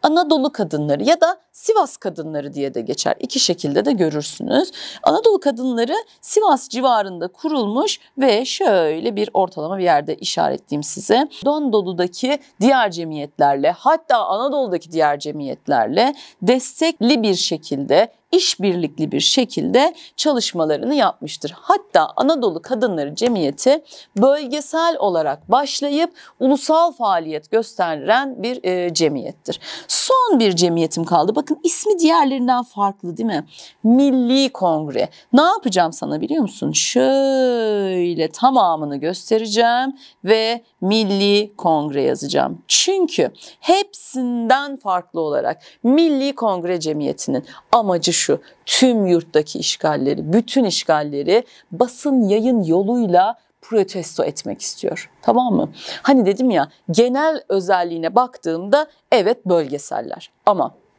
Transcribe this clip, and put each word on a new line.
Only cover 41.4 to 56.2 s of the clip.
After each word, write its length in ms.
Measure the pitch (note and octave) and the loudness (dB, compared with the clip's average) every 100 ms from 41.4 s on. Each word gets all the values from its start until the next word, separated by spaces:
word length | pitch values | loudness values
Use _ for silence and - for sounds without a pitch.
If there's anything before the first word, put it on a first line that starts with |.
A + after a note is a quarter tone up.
| G#3 - | 0 -2
Kongre 460 | F3 D#3 D3 C#3 | 0 0 0 -2
yazacağım. 580 | C3 C3+ C#3+ C#3 C3+ E3+ _ | -2 -2 -2 0 0 -6 _
Çünkü 640 | - - F#4+ F4 - C#3 - - - | 0 0 0 0 0 -2 -2 -20 -12
hepsinden 1200 | - F#4+ G4+ - - B3+ B3 A#3+ A3+ B3+ C#4+ C4+ | 0 2 0 -8 -10 -6 -4 -4 0 0 0 -8
farklı 440 | G#3 F3+ F3 E3 | -4 -4 -4 -6
olarak 400 | D#3 C#3+ - - - _ | -2 -2 -4 -6 -12 _
Milli 520 | A#3 C#4+ E4 C#4 C#4 C#4 | 2 4 4 2 -2 -2
Kongre 440 | A3+ F#3 F3 F3+ | -4 -2 -4 -4
Cemiyeti'nin 680 | D#3 D3+ C#3 C#3+ - C3+ - - _ | -2 -4 -4 -4 -4 -6 -6 -20 _
amacı 420 | A#3+ G#3+ F3 D#3+ | 0 2 0 0
şu, 280 | E3 - C#3+ - _ - | -2 -2 -4 -4 _ -4
tüm 400 | - B3+ A#3 F#3+ | 2 4 4 2
yurttaki 540 | F3 E3 D3+ D3+ - | 0 2 -2 -2 -6
işgalleri, 760 | D#3 - D#3 D3 C3+ C#3+ D#3 | -6 -2 -2 0 -2 -2 0
bütün 300 | G3 A#3 C#4 | 0 0 0
işgalleri 800 | A3 - - D#3 D3 C#3 C#3+ G#3 B3 - _ | 0 -2 0 0 0 -4 0 0 0 -18 _
basın 500 | F3 B3 - D4 C4 | -2 -2 -2 0 2
yayın 420 | G#3 G#3 A3+ A#3+ | 2 2 2 0
yoluyla 720 | E3 E3 G3 B3 A3 F3 G3 A#3 _ _ | 2 0 0 0 2 4 2 -2 _ _
protesto 600 | - A3+ F#3+ F#3+ E3 - | -4 -2 0 -4 -8 -4
etmek 380 | - D3+ - - | -4 -4 -10 -8
istiyor. 500 | - - - - - _ | -10 -6 -6 -6 -12 _
Tamam 320 | - A3+ B3+ | 0 2 2
mı? 160 | F3+ D#3 - - - | 0 -2 -8 -14 -6
Hani 240 | - C4+ | 2 4